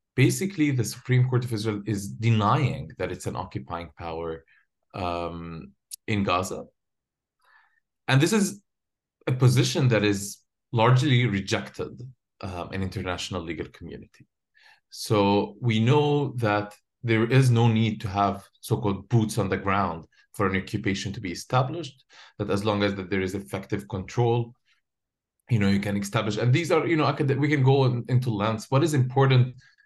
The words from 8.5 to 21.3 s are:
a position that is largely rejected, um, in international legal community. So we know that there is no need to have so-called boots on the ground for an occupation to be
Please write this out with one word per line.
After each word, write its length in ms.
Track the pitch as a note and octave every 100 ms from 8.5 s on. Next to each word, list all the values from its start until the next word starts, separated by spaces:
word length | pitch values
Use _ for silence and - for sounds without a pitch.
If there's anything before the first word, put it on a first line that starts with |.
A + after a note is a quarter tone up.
| - _ _ _ _ _ _ -
a 40 |
position 560 | B2+ B2+ C3 - F3+ B2
that 140 | G#2+
is 360 | G#2 G2+ - - _ _ _
largely 540 | A2+ A#2+ B2+ D#3 B2 A#2+
rejected, 760 | G2 F#2 G#2 - - - - B2+ - _ _
um, 320 | G2+ F2+ E2
in 80 | F#2+
international 580 | F#2+ F#2+ F2+ F2 - F#2
legal 260 | E2 E2 -
community. 580 | - E2 - - _ _ _ _ _ - _ _
So 640 | - - G#2 G2+ G2+ G2+ -
we 180 | B2 A2
know 540 | A#2 D3+ D3 D3 C#3 B2
that 380 | G#2+ G#2 G#2 - _ _
there 220 | A#2 A2 A2+
is 240 | C3+ C3
no 160 | A2+ A#2
need 340 | A2 A2+ G#2+
to 60 | G2+
have 360 | G2 G2+ G2 - _
so-called 480 | - G#2+ G2+ F#2+ -
boots 300 | A#2 G#2 -
on 120 | F#2+
the 80 | F#2+
ground 480 | G2 G2 F2+ D#2+ - _ _
for 140 | - G2
an 100 | F#2+
occupation 520 | - G2+ G2+ F#2+ G2
to 80 | -
be 100 | F2+